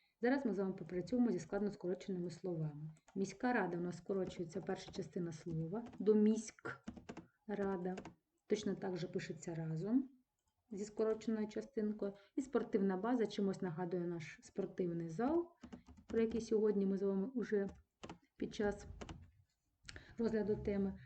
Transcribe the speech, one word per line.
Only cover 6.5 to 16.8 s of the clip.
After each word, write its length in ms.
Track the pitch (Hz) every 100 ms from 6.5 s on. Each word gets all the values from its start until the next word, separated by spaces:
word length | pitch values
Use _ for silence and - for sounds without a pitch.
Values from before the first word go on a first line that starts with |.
| - - - - - - - - _ -
рада. 480 | 202 196 190 185 185 - - _ _ -
Точно 280 | 214 202 190
так 220 | 190 180
же 100 | 175
пишеться 480 | 185 - 175 - 160
разом 540 | 160 160 196 254 - - _ _ _ _ -
зі 140 | 196 208
скороченою 640 | - 220 220 - 220 214
частинкою. 680 | 220 214 - 208 214 202 196 - -
І 60 |
спортивна 560 | 262 233 - 214 196 185
база 300 | 220 247 208
чимось 340 | - 196 185
нагадує 460 | 185 160 175 180 175
наш 320 | 170 160 -
спортивний 680 | - - 185 - 180 170 165
зал, 400 | 160 247 330 349 - - - - - -
про 140 | 226
який 200 | 226 226
сьогодні 440 | - 220 214 202